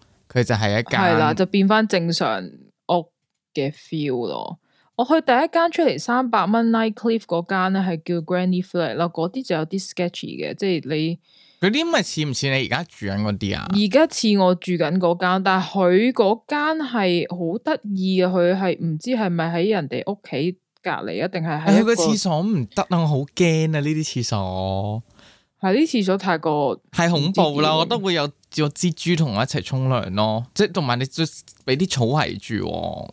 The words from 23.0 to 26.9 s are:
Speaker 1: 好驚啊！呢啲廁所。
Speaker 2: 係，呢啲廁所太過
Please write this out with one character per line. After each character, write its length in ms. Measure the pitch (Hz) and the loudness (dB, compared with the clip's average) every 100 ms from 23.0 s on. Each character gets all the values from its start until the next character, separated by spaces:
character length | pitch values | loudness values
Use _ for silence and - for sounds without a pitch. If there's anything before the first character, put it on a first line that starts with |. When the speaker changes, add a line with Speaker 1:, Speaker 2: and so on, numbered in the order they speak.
| 160 | 2
Speaker 1:
好 80 | 143 | 0
驚 480 | 143 - 175 160 160 | -2 0 2 4 2
啊！ 120 | 156 | 0
呢 80 | 147 | 0
啲 160 | 156 156 | -2 -2
廁 180 | 135 113 | -4 -2
所。 760 | 107 95 92 95 95 101 107 - - - _ _ _ | -2 -2 -2 -2 -2 -2 -6 -8 -20 -20 _ _ _
Speaker 2:
係， 140 | 190 | 0
呢 60 | 208 | 2
啲 100 | 320 | 2
廁 160 | 240 190 | 0 0
所 120 | 196 | 0
太 200 | 190 165 | 0 -2
過 440 | 160 147 139 - _ | 0 0 0 -2 _